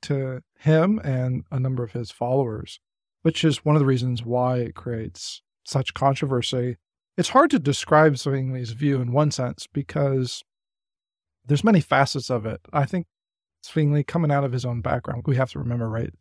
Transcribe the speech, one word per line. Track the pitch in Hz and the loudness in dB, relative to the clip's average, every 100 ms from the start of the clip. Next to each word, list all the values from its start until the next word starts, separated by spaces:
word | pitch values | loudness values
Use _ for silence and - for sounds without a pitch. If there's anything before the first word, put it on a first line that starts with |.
to | - 139 131 127 - _ | -6 -4 -4 -8 -14 _
him | 156 156 180 214 | 4 4 4 2
and | 147 131 127 127 - | -2 -2 -2 -4 -4
a | 135 | -4
number | 131 131 | -2 -4
of | 117 | -4
his | 123 117 | -8 -10
followers, | - 120 131 127 107 - - _ _ _ _ | -6 0 0 0 -4 -10 -16 _ _ _ _
which | 165 - | -2 2
is | 160 135 151 | 2 2 2
one | 151 | 4
of | |
the | 135 | 4
reasons | 131 127 123 | 2 0 -2
why | 117 123 127 127 | -2 0 2 0
it | 117 - | -4 -8
creates | - 117 113 - - - _ _ | -8 -8 -8 -12 -14 -14 _ _
such | - 139 127 - | -6 -4 -4 0
controversy. | 139 135 139 131 120 131 123 117 _ _ _ - | 0 0 0 -2 -2 -2 -4 -6 _ _ _ -4
It's | 170 | 2
hard | 254 302 | 4 4
to | 254 | 4
describe | 139 139 - 156 156 135 | 2 -2 4 6 6 4
Zwingli's | 143 135 131 131 120 | -2 -2 -2 -4 -8
view | 117 143 135 | -4 0 0
in | 123 | 0
one | 127 151 | 2 2
sense | - 123 - - | 0 -4 -6 -10
because | - 135 156 143 135 123 - - _ _ _ _ _ _ _ _ _ - | -8 -4 -2 0 0 -2 -8 -16 _ _ _ _ _ _ _ _ _ -2
there's | 143 | 0
many | 220 196 | 4 4
facets | - 135 139 139 - | 4 2 2 0 -4
of | 123 110 | -4 -4
it. | 101 - | -8 -4
I | 147 139 | -2 0
think | 185 - _ _ _ _ _ - | -2 -6 _ _ _ _ _ -6
Zwingli, | - 147 147 | 0 2 2
coming | 139 170 156 | 0 0 2
out | 143 | 2
of | 139 | 0
his | 123 123 | -2 -4
own | 120 | -4
background, | 123 127 - 120 131 | -2 -4 -4 -6 -2
we | 127 | 0
have | 131 | 0
to | 143 | -4
remember, | 120 120 113 | -4 -4 -4
right, | 113 117 - | -4 -6 -10